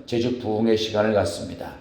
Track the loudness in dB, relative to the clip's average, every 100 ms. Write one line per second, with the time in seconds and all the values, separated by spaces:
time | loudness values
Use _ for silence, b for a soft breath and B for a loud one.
0 | -4 -2 0 -2 -2 0 4 2 2 0
1 | 2 4 2 -2 -8 -10 -12 -14